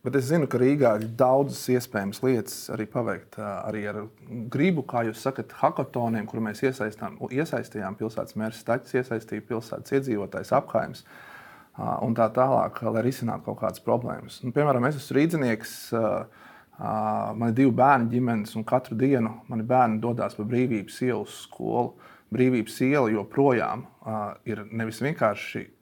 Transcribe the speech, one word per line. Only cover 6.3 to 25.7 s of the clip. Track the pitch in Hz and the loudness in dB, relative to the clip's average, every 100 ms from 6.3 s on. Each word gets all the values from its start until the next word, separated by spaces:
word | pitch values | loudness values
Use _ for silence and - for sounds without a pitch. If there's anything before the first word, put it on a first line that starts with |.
kur | 117 | -4
mēs | 107 104 | -4 0
iesaistām, | 131 127 107 - 101 - 123 | -2 0 -6 -6 -12 -10 -6
iesaistījām | 127 165 123 117 107 95 101 | -4 -2 -4 -6 -8 -8 -6
pilsētas | 110 113 - - | -6 -6 -8 -4
mērs | 110 - | -6 -6
Staķis, | - 123 - 131 | -2 -2 0 -2
iesaistīja | 123 113 113 107 | -2 -6 -4 -8
pilsētas | - 113 113 - - 139 | -4 -6 -4 -10 0 0
iedzīvotājs, | 131 107 95 - - 127 | 0 -2 -2 -8 0 0
apkaimes, | - - - - - - - - - - - - | 2 -2 -2 -10 -18 -20 -20 -20 -20 -20 -20 -8
un | 117 - 120 113 | -4 -2 0 2
tā | 117 | 2
tālāk, | - 131 123 - - | 4 4 4 0 -2
lai | 113 113 | -2 0
risinātu | 120 135 117 98 - | 0 -2 -6 -6 -8
kaut | 104 107 | -4 -4
kādas | 92 | -4
problēmas. | - 120 120 143 - - 127 | 0 0 0 -8 -12 -10 -4
Nu, | 143 | 2
piemēram, | 147 127 123 | 2 4 2
es | 147 | 0
esmu | - 131 | 0 2
rīdzinieks, | 160 170 127 110 - - - 117 107 98 - - - - _ | 4 2 0 0 -4 -14 -4 0 0 -2 -6 -18 -20 -20 _
man | - 107 110 107 107 107 110 117 | -10 -4 -2 -2 -2 -4 -2 0
ir | 113 | 6
divi | 135 117 | 4 8
bērni | 131 135 117 120 | 6 6 4 0
ģimenes, | 123 113 101 113 | 0 0 -2 -6
un | |
katru | 110 127 - 113 | 0 0 0 0
dienu | 135 135 113 - - | 4 4 2 -4 -8
mani | 117 110 | -6 2
bērni | 127 120 110 | 4 4 2
dodās | 117 120 101 - | -2 -2 -4 -4
pa | 104 | -2
Brīvības | 123 127 110 95 - | 0 2 0 -4 -4
ielu | 127 107 101 | -2 -2 -6
uz | - | -12
skolu. | - - 113 120 120 - - - _ | -18 -8 -2 0 -2 -6 -20 -20 _
Brīvības | 117 127 123 104 - | 2 4 4 0 0
iela | 131 147 117 | 2 4 4
joprojām, | 107 98 - 139 117 71 113 131 _ 113 107 104 - | 2 0 4 6 4 2 -4 -10 _ -6 -6 -6 -8
ir | - 107 104 | -8 -8 -6
nevis | 113 113 107 | -6 -6 -2
vienkārši | 135 165 113 104 - - - | -4 2 2 2 -6 -8 -10